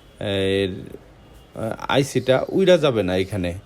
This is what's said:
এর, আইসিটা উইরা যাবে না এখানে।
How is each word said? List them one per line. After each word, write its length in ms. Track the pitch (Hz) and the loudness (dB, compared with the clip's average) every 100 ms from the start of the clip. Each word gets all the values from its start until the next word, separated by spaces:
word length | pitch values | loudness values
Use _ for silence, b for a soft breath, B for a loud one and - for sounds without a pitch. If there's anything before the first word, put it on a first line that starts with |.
| - - | -20 -10
এর, 560 | 104 98 95 98 98 104 - - - - - - - - 110 - - | -4 -2 0 0 0 -4 -12 -18 -20 -20 -20 -20 -18 -8 -8 -6 -2
আইসিটা 580 | 117 143 127 113 131 - | 0 2 0 2 0 2
উইরা 280 | 175 185 175 | 2 4 4
যাবে 260 | 147 113 | 4 0
না 140 | 90 92 | 0 0
এখানে। 360 | 92 101 87 90 | -2 -2 -4 -6